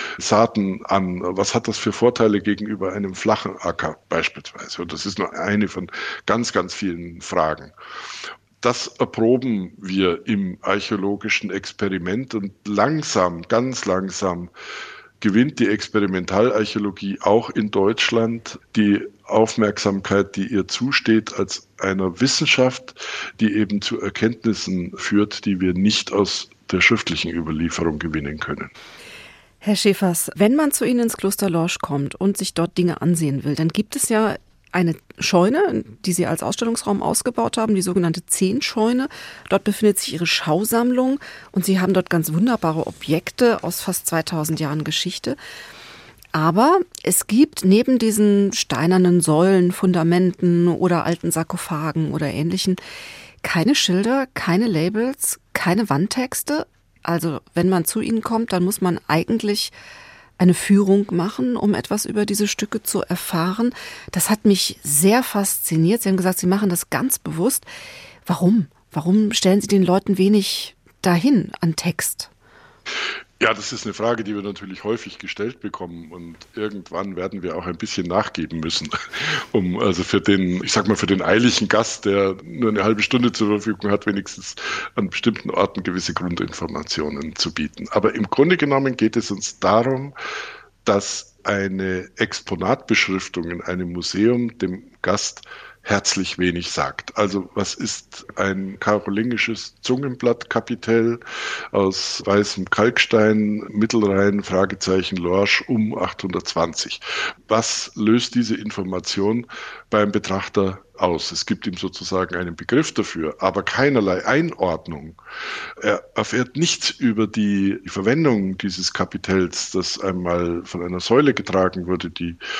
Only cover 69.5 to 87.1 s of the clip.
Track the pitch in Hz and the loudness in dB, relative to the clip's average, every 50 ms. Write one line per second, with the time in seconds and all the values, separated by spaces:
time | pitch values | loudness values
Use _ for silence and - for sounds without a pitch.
69.5 | 190 208 196 - 202 196 185 175 180 196 - - 190 180 185 202 214 208 190 - | 4 4 4 4 4 4 6 4 4 2 2 2 2 4 4 6 6 4 4 0
70.5 | - - - - - _ _ _ _ _ - 190 175 170 170 277 294 208 - - | -4 -6 -8 -12 -16 _ _ _ _ _ 0 2 2 4 4 4 4 4 2 0
71.5 | - - - 165 160 - - 175 160 - - - - - - - _ _ _ _ | -4 -2 0 0 0 0 -2 -4 -4 -2 -4 -6 -6 -8 -12 -16 _ _ _ _
72.5 | - - - - _ _ - - - - - - - - - _ _ _ 120 110 | -20 -20 -20 -20 _ _ -14 -10 -8 -6 -6 -8 -8 -10 -14 _ _ _ 0 0
73.5 | 110 104 104 - 127 113 - 107 98 - 107 117 120 113 104 101 104 101 98 101 | 0 0 -4 -8 -8 -8 -8 -8 -4 -2 0 0 0 -2 -4 -4 -6 -4 -6 -6
74.5 | 98 - 101 95 92 - - 104 117 117 - 95 - - - 90 - - 104 120 | -8 -10 -12 -14 -14 -6 -4 -4 -4 -4 -6 -12 -14 -14 -12 -12 -8 -6 -6 -6
75.5 | 123 - - 101 - - 95 87 85 82 82 78 87 90 85 85 82 - - - | -6 -8 -10 -10 -8 -10 -10 -12 -12 -14 -16 -16 -16 -16 -16 -16 -18 -20 -20 -14
76.5 | _ 110 107 107 104 98 85 - 82 87 98 98 92 87 90 95 101 95 85 87 | _ -6 -6 -6 -6 -10 -12 -8 -6 -6 -6 -6 -6 -6 -6 -6 -6 -6 -6 -6
77.5 | 80 87 87 90 87 - 113 104 - - 90 87 90 - - - - - 80 73 | -6 -6 -6 -6 -6 -6 -6 -4 -4 -4 -2 0 0 0 0 -2 -4 -6 -6 -6
78.5 | 80 82 78 80 - - - - - - - - - - - - - - - - | -4 -6 -4 -4 -4 -4 -4 -6 -8 -8 -8 -10 -8 -6 -4 -4 -4 -4 -2 0
79.5 | - 110 92 90 87 104 120 101 87 87 92 - - 98 - 104 101 98 92 90 | 0 0 2 0 0 2 2 2 2 0 0 0 0 2 4 4 4 4 2 0
80.5 | 90 92 - - - 110 95 107 104 - - 90 98 95 85 80 95 113 120 123 | 0 -2 -2 0 0 0 2 2 0 0 2 2 2 2 4 4 4 4 4 4
81.5 | - - 107 - - 107 113 - - - - 101 98 101 98 98 92 95 - 170 | 4 2 2 2 2 2 2 0 -4 -2 0 2 2 4 2 2 0 -4 -10 -10
82.5 | 170 143 120 110 104 101 98 107 110 101 104 - - 123 123 120 - - 110 104 | -4 -2 0 2 2 2 2 2 2 2 0 0 2 2 2 2 2 2 2 2
83.5 | 104 104 101 110 101 95 - 101 101 101 - 107 98 101 95 - - - - - | 2 2 0 -2 -4 -2 0 0 0 2 0 -2 -2 -2 -4 -8 -12 -14 -14 -14
84.5 | - - - - - - - - - - 101 90 - - - 120 107 - - - | -12 -10 -8 -6 -6 -6 -8 -6 -4 -4 -4 -2 -4 -2 0 0 0 0 -4 -4
85.5 | - - 98 98 - 98 90 95 90 92 - - 82 - 92 90 87 - - - | 0 0 0 0 -2 -4 -6 -4 -4 -4 -4 -4 -4 -4 -4 -2 -2 -2 -4 -4
86.5 | - - 85 80 76 73 76 - - 80 76 76 | -6 -8 -8 -8 -6 -8 -8 -6 -4 -4 -4 -4